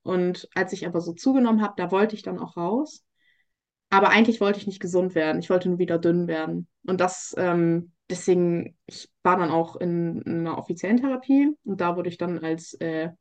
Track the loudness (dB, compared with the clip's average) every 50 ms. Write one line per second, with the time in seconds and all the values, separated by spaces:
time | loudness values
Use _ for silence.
0 | -8 -4 -2 0 0 0 -2 -6 -10 -10 -4 -4 -4 -4 -4 -8 -8 -4 -4 -4
1 | -4 -4 -8 -2 0 2 4 4 4 4 4 2 2 0 -2 -4 -4 0 2 2
2 | 2 2 0 -6 -8 -8 -8 -8 -10 -10 -8 -6 -4 -2 -2 -2 -2 -4 -8 -20
3 | _ _ _ _ _ _ _ _ _ _ _ _ _ _ _ _ _ 2 4 4
4 | 6 6 6 6 6 4 4 2 2 0 0 0 -4 -10 -10 -8 -6 -2 0 0
5 | 0 2 0 0 2 2 0 -2 0 2 0 2 2 2 0 0 0 0 0 0
6 | 2 2 2 2 2 0 -2 -4 -4 -4 -6 -6 -8 _ _ _ -4 -4 0 0
7 | 0 0 -2 -6 -14 -10 -4 -2 0 0 2 2 2 2 2 0 -2 -6 _ _
8 | _ -10 -10 -6 0 2 2 4 4 2 0 -2 -4 -6 -12 _ _ -20 -20 -20
9 | -20 _ _ _ 2 2 2 2 2 0 2 0 0 -2 -4 -6 -4 -2 -2 -2
10 | -2 -2 -4 -6 -6 -4 -4 -4 -4 -4 -6 -8 -6 -8 -8 -6 -2 0 2 2
11 | 2 0 -2 -4 0 2 4 4 4 4 2 _ -6 -8 -4 -2 -2 -2 0 -2
12 | -4 -6 -4 -4 -4 -4 -4 -4 -4 -4 -4 -6 -6 -14 -12 -8 -6 -6 -4 -4
13 | -6 -6 -8 _